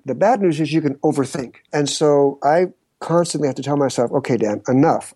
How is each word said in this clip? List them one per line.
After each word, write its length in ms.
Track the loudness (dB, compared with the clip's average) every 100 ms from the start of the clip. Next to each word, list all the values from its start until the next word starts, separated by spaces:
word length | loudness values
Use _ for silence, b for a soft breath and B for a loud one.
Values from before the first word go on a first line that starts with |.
| -10
The 80 |
bad 260 | 0 2 2
news 180 | 0 0
is 120 | -2
you 100 | -2
can 140 | -2 -2
overthink. 600 | 0 0 -2 -6 -10 -14 _
And 160 | -2 -2
so 480 | 0 2 4 2 0
I 240 | 0 2 0 -4 _ _
constantly 480 | -2 0 0 -2 -4
have 80 | -4
to 80 |
tell 140 | -4 -2
myself, 340 | 0 0 0
"Okay, 260 | -2 0 0
Dan, 240 | 0 -2 0
enough, 460 | 2 4 2 -4